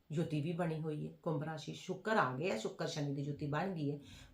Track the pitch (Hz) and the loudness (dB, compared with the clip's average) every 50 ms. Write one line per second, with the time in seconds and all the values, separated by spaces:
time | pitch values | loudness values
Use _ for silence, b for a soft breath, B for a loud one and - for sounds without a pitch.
0 | _ _ 151 160 165 - 151 151 139 170 170 170 175 165 160 156 160 156 151 151 | _ _ 0 0 0 2 2 2 2 2 0 2 2 0 0 0 0 -2 -2 -2
1 | 151 156 - - - 170 156 143 151 160 160 147 - 156 - - - - 180 - | -4 -6 -8 -4 -2 0 0 0 0 -2 -4 -4 -6 -8 -8 -8 -6 -6 -6 -4
2 | - 214 226 208 143 131 131 131 160 196 220 226 - 190 - - 165 147 - 151 | 0 4 4 6 6 4 2 2 2 0 0 0 -2 -4 -2 0 -2 0 0 0
3 | 147 143 139 143 139 147 147 - 156 139 143 151 180 196 185 160 147 139 151 143 | 0 0 0 0 0 -2 -2 -2 0 0 2 2 2 0 0 2 2 0 0 -2
4 | B B B B B B | B B B B B B